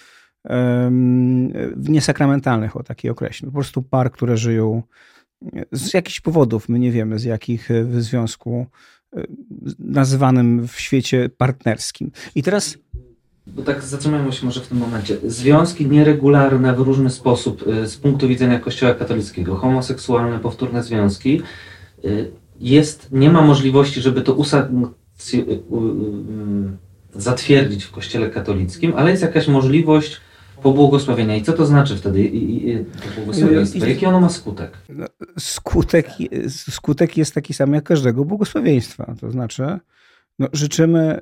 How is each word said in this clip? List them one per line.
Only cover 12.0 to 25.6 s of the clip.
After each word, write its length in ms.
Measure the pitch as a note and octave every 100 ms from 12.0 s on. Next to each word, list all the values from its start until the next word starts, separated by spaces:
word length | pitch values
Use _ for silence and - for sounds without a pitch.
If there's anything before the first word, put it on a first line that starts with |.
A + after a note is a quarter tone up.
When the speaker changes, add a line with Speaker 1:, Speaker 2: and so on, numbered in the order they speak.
| D3 - -
Speaker 1:
I 80 | D3+
teraz 360 | D#3 G3+ - - _ - - _ _ _ -
Speaker 2:
Bo 160 | -
tak 200 | C3+ C#3+
zatrzymajmy 500 | C3+ C#3 D3+ D3 C3+
się 140 | C3 B2+
może 140 | C3+
w 80 | -
tym 100 | B2
momencie. 380 | A#2 A2+ G2+ G2+
Związki 640 | - A#2 B2+ D#3 F3 - C#3
nieregularne 880 | D3 D3+ C#3+ C#3 C#3+ C3+ C3 B2+
w 60 | B2
różny 300 | C3 C3+ C3
sposób, 540 | - B2+ A#2+ C3 - G#2
e, 180 | A2 G#2+
z 100 | -
punktu 320 | C#3 C3+ B2+
widzenia 300 | B2 B2 A#2+
Kościoła 360 | A#2 - B2
katolickiego, 640 | A#2+ - A2 G2 - E2+ F#2
homoseksualne, 800 | B2+ C3 B2+ B2+ - A#2+ A#2+ A2
powtórne 440 | A2 - B2 A#2+
związki, 600 | A#2 A2 G2+ F#2+ C3 E3 - - - - - _
e, 40 | G2 G#2 - - _ -
jest, 480 | B2 C#3+ D3+ - -
nie 180 | C3+ D3
ma 120 | E3
możliwości, 580 | D3 C3+ C3+ C3+ C#3 B2+
żeby 220 | C3 C3
to 120 | C3
usa-, 560 | C#3 C#3+ C#3+ B2+ B2 A#2+ - _ - - A#2+ - -